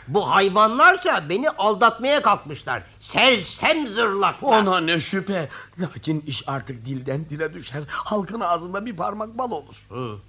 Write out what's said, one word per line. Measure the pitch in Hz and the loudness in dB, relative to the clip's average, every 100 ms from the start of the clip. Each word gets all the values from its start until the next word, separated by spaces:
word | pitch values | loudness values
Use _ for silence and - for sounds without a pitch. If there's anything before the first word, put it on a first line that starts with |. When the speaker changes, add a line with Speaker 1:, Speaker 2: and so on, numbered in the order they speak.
| - | -2
Speaker 1:
Bu | 185 147 | 0 2
hayvanlarsa | 180 196 196 220 247 339 381 359 220 151 | 4 4 4 4 6 6 6 2 -2 0
beni | 190 302 | -2 0
aldatmaya | - 285 196 226 226 262 294 | 2 2 4 4 4 0 2
kalkmışlar. | 220 196 147 143 - 120 - - | 2 2 -2 -10 -6 -6 -8 -16
Sersem | - 190 254 226 170 - 240 320 262 | -4 4 4 4 0 0 0 0 -2
zırlaklar. | 208 226 196 185 - 269 220 | 0 0 2 0 0 4 4
Speaker 2:
Ona | 196 185 | 4 2
ne | 165 170 | 2 0
şüphe. | - 196 185 185 143 - - 170 | 0 -4 -2 -4 -6 -10 -16 -8
Lakin | 175 - 160 156 151 | -8 -6 -4 -4 -4
iş | 127 - | -8 -6
artık | 139 - 120 120 | -8 -8 -12 -8
dilden | 135 131 139 151 | -8 -6 -6 -6
dile | 147 156 | -6 -6
düşer. | 170 - 147 147 | -8 -12 -10 -8
Halkın | - - 214 185 226 | -8 -4 -4 -4 -4
ağzında | 180 170 175 190 233 | -2 -2 -4 -8 -6
bir | 170 | -6
parmak | 208 214 220 233 | -6 -6 -8 -6
bal | 254 | -6
olur. | 156 135 104 - | -6 -10 -20 -14
Speaker 1:
Hı, | 113 120 104 | -10 -10 -10